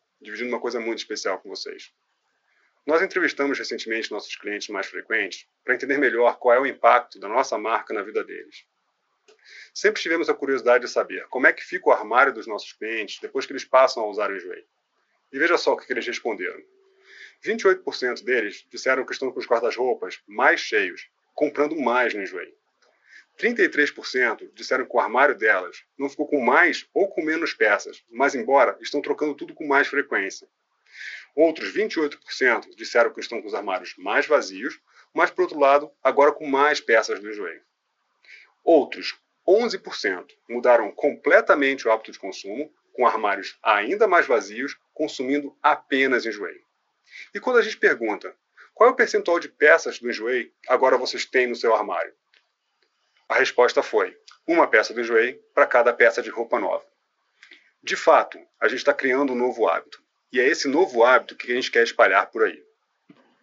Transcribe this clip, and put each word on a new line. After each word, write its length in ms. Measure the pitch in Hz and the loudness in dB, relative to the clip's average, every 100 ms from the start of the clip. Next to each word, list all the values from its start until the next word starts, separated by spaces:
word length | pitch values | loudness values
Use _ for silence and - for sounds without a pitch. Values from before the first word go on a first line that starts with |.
| _ _ | _ _
dividindo 300 | 104 107 123 | -18 -10 -8
uma 120 | 117 | -6
coisa 200 | 123 120 | -6 -6
muito 180 | 113 107 | -6 -8
especial 400 | - 104 101 95 | -8 -8 -6 -6
com 120 | 98 | -8
vocês. 420 | 95 95 90 - _ _ _ _ _ _ _ _ _ - | -14 -14 -16 -20 _ _ _ _ _ _ _ _ _ -2
Nós 160 | 160 | 0
entrevistamos 560 | 185 185 151 - 139 127 | 0 -2 -2 -2 -4 -4
recentemente 520 | 113 113 110 110 107 | -6 -10 -6 -6 -6
nossos 240 | 104 - | -10 -12
clientes 340 | - 104 101 101 | -12 -10 -10 -8
mais 180 | 101 98 | -8 -8
frequentes 600 | 90 - 110 98 - - _ | -10 -6 -4 -4 -10 -20 _
pra 120 | - | -6
entender 240 | 123 131 143 | -4 -2 0
melhor 400 | 127 113 120 - | 0 2 2 2
qual 180 | 123 123 | 2 2
é 20 | |
o 60 | |
impacto 560 | 135 - 120 120 - 98 | 2 2 4 4 2 -10
da 80 | 98 | -6
nossa 300 | 117 131 113 | -4 -2 -4
marca 340 | 113 110 - | -4 -4 -4
na 80 | 110 | -8
vida 240 | 95 107 | -6 -8
deles. 400 | 95 90 87 - _ _ _ _ _ _ _ _ _ - - | -8 -12 -18 -20 _ _ _ _ _ _ _ _ _ -20 -18
Sempre 260 | - 202 214 | -2 -2 0
tivemos 300 | 170 165 151 | -2 -2 -2
a 40 | |
curiosidade 520 | 147 135 131 113 123 120 | -2 -2 -2 2 2 2
de 40 | |
saber 380 | 120 104 92 - | -4 -4 -6 -10
como 180 | 127 151 | 0 2
é 60 | |
que 100 | - | 0
fica 280 | - 180 151 | -4 -4 0
o 20 | |
armário 400 | 113 107 120 135 | 0 2 2 2
dos 140 | 113 95 | 0 -8
nossos 260 | 101 - | -10 -12
clientes 480 | - 107 113 101 - | -12 -10 -8 -8 -12
depois 240 | - 135 | -10 -8
que 80 | - | -8
eles 140 | 135 - | -10 0
passam 360 | 131 131 - | 4 4 2
a 40 | 107 | -6
usar 240 | 101 101 | -4 -4
o 40 | |
Enjoei. 300 | 98 90 85 - _ _ _ _ _ _ | -6 -12 -16 -20 _ _ _ _ _ _
E 80 | 135 | -2
veja 200 | 165 170 | 0 0
só 160 | - | 0
o 20 | 127 | -2
que 100 | - | -4
que 60 | |
eles 140 | 120 117 | -8 -6
responderam. 540 | 117 127 98 87 90 - _ _ _ _ - - _ | -8 -8 -8 -8 -12 -20 _ _ _ _ -20 -20 _
Vinte 180 | 160 226 | -8 0
e 80 | 196 | 2
oito 140 | 185 | 2
por 120 | - | -2
cento 300 | - 127 - | -6 -4 -4
deles 420 | - 127 104 - _ | -2 -2 -2 -8 _
disseram 340 | - 131 131 | -6 -2 -2
que 80 | 123 | -2
estão 180 | 123 135 | -6 -8
com 80 | 127 | -6
os 80 | 110 | -2
guarda-roupas 720 | 117 117 110 127 113 92 - - | 0 0 -2 -2 -2 -6 -14 -12
mais 340 | 104 139 165 | 0 2 2
cheios, 500 | - 107 92 80 - _ _ | 0 -2 -2 -6 -18 _ _
comprando 420 | - 147 139 147 160 | -4 -2 0 -2 -2
mais 380 | 120 123 123 | 0 0 0
no 80 | 104 | -2
Enjoei. 320 | 90 90 82 _ _ _ _ _ _ - _ | -8 -12 -14 _ _ _ _ _ _ -20 _
Trinta 280 | - 220 233 | -4 -2 2
e 60 | 175 | 2
três 220 | 147 143 | 2 0
por 160 | - - | -2 -6
cento 400 | 127 123 104 - | -2 -2 -2 -10
disseram 320 | - 113 131 | -14 -4 -4
que 100 | 123 | 0
o 60 | 120 | 0
armário 340 | 107 123 143 | 0 4 2
delas 500 | 107 110 98 90 - _ - | 2 0 0 -2 -12 _ -10
não 80 | 139 | -8
ficou 220 | - 147 | -6 -4
com 100 | 147 | -2
mais 480 | 120 147 175 - - | 2 4 4 0 -4
ou 160 | 151 196 | -2 -2
com 140 | - | -2
menos 320 | 156 160 160 | -4 -4 -4
peças, 500 | - 110 98 - - _ | 0 2 2 -2 -18 _
mas 240 | 117 139 | -2 -2
embora 420 | 139 117 139 117 - | -2 2 4 4 0
estão 220 | - 147 | -8 -6
trocando 340 | 139 135 151 | -4 -4 -4
tudo 200 | 143 170 | -6 -12
com 120 | - 151 | -10 0
mais 220 | 139 135 | 0 2
frequência. 580 | 139 - 107 98 - - _ _ _ _ - - - - | -2 -2 -4 -6 -10 -20 _ _ _ _ -18 -16 -18 -6
Outros 380 | - 160 160 95 | 2 2 0 -6
vinte 220 | 175 220 | -4 -4
e 60 | 165 | -2
oito 200 | 147 - | -4 -6
por 100 | - | -14
cento 380 | - 135 - - - | -2 0 0 -4 -16
disseram 340 | 113 120 113 | -2 2 2
que 100 | 113 | 0
estão 200 | - 117 | -10 -10
com 80 | 104 | -8
os 60 | |
armários 400 | 101 101 92 87 - | -8 -4 -6 -6 -12
mais 300 | 95 131 143 | -4 -2 2
vazios, 520 | 143 92 95 113 - _ _ _ | 2 0 -8 -10 -12 _ _ _
mas, 160 | 156 175 | -2 0
por 120 | - | 0
outro 160 | 180 156 | -2 2
lado, 320 | 139 143 151 _ | 4 4 2 _
agora 260 | 135 131 143 | 0 4 4
com 160 | 147 151 | 2 -2
mais 320 | 135 147 147 | 2 2 0
peças 420 | - 113 - 98 | 2 2 2 -4
do 100 | 104 | -8
Enjoei. 280 | 104 87 80 _ _ _ _ _ _ _ - _ _ | -10 -12 -14 _ _ _ _ _ _ _ -20 _ _
Outros 560 | 170 160 123 - - - _ _ - | 4 4 4 -4 -10 -12 _ _ 2
onze 300 | 208 240 - | 2 2 -4
por 180 | - - | -10 -6
cento 380 | 104 90 87 _ - | -6 -6 -10 _ -12
mudaram 460 | 120 123 117 104 | 0 4 4 4
completamente 960 | - 147 117 143 190 233 165 139 135 113 | -4 -4 -2 4 4 6 2 2 0 0
o 20 | |
hábito 220 | 110 - | -2 -4
de 60 | - | -14
consumo, 520 | 98 - 98 120 156 _ _ | -14 -12 -12 -10 -12 _ _
com 140 | - 117 | 0 0
armários 520 | 110 107 98 95 - | 2 -2 -4 -6 -6
ainda 440 | 113 104 107 202 214 | 0 0 0 0 2
mais 200 | 175 139 | 4 4
vazios, 520 | 113 98 107 143 - _ | 0 -2 -8 -10 -10 _
consumindo 640 | - 151 - 127 147 143 - | -6 -6 -4 -4 -4 -6 -2
apenas 640 | 147 143 - 135 135 123 113 | 0 0 -2 0 2 0 -2
Enjoei. 340 | 104 87 - _ _ _ _ _ - - | -8 -10 -14 _ _ _ _ _ -20 -16
E 60 | 208 | -10
quando 180 | 254 240 | 0 0
a 40 | |
gente 160 | 214 - | 0 2
pergunta, 580 | 202 123 113 101 92 - _ _ - | 0 2 -4 -6 -10 -20 _ _ -6
"Qual 160 | - 240 | 4 4
é 20 | |
o 40 | 254 | 6
percentual 440 | 220 214 202 170 | 2 0 0 -2
de 80 | 147 | -2
peças 500 | - 147 160 123 - | 2 6 6 4 -6
do 120 | 117 | -6
Enjoei 420 | 104 113 127 113 _ - | -4 -4 -4 -4 _ -2
agora 300 | 127 131 127 | 2 4 2
vocês 260 | 127 120 | 0 -6
têm 220 | - 131 123 | -2 0 0
no 100 | 117 | 0
seu 180 | 120 | 2
armário?" 380 | 110 101 85 85 _ _ _ _ _ _ _ _ _ _ _ - | 2 0 -6 -6 _ _ _ _ _ _ _ _ _ _ _ -4
A 100 | 117 | 0
resposta 460 | 131 - 123 143 | 2 4 2 2
foi, 320 | - 107 92 - _ _ - | 0 0 -2 -4 _ _ 0
"Uma 220 | 170 147 | 2 4
peça 240 | 113 107 | 4 2
do 80 | 117 | -2
Enjoei 420 | 117 113 123 - _ | 0 2 2 -2 _
pra 120 | - 143 | 2 4
cada 240 | 123 120 | 4 4
peça 260 | 117 117 123 | 4 4 2
de 80 | 110 | -4
roupa 320 | 110 117 120 | -8 -4 -2
nova." 240 | 92 90 - _ _ _ _ _ - - _ _ | -2 -4 -8 _ _ _ _ _ -20 -20 _ _
De 140 | - 190 | -8 0
fato, 420 | - 139 - - - - | 6 6 4 -6 -20 -4
a 80 | 110 | -2
gente 160 | 123 | 0
tá 80 | - | 0
criando 400 | 143 131 127 143 | 0 0 0 0
um 40 | 123 | 0
novo 300 | 123 117 98 | -2 0 0
hábito. 340 | 87 - - _ _ _ | 0 -4 -20 _ _ _
E 80 | 127 | 0
é 80 | 131 | 0
esse 180 | 160 143 | 0 0
novo 380 | 139 185 117 | 0 2 4
hábito 320 | 120 127 - - | 6 4 2 -10
que 160 | - | -6
a 20 | |
gente 160 | 123 131 | -6 0
quer 120 | 117 | 2
espalhar 480 | 117 - 104 95 95 | 2 4 4 4 2
por 140 | 113 | 0
aí. 200 | 104 82 _ _ _ _ _ _ _ _ | -2 -2 _ _ _ _ _ _ _ _